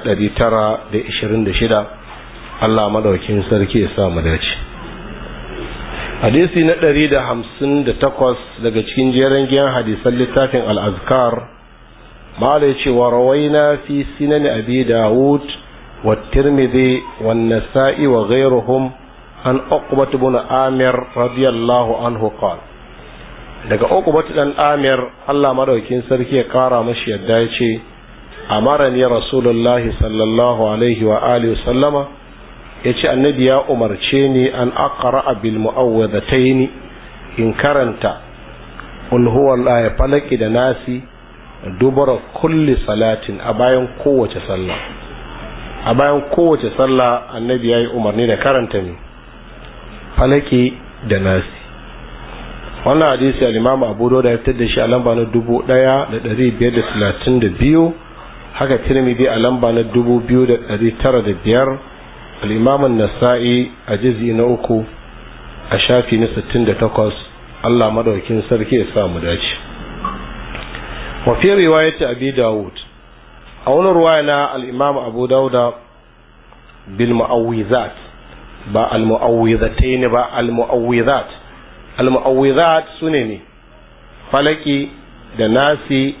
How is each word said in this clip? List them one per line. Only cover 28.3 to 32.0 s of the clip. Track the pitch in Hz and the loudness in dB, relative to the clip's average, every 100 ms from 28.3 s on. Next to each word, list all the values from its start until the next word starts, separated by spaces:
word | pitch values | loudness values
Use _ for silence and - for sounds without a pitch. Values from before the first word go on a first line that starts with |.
| - - | -16 -4
"Amarani | 107 123 147 135 127 127 | 0 2 4 2 2 2
Rasulullahi | 117 - 131 120 117 120 123 113 - | 2 0 0 2 2 2 2 0 -2
sallallahu | 110 110 110 113 123 113 107 | -2 0 0 2 2 2 0
alaihi | 107 120 110 | 2 0 2
wa | 110 107 | 2 2
alihi | 123 120 117 | 2 2 0
wa | 104 | -2
sallama," | 127 127 147 143 | -2 0 2 0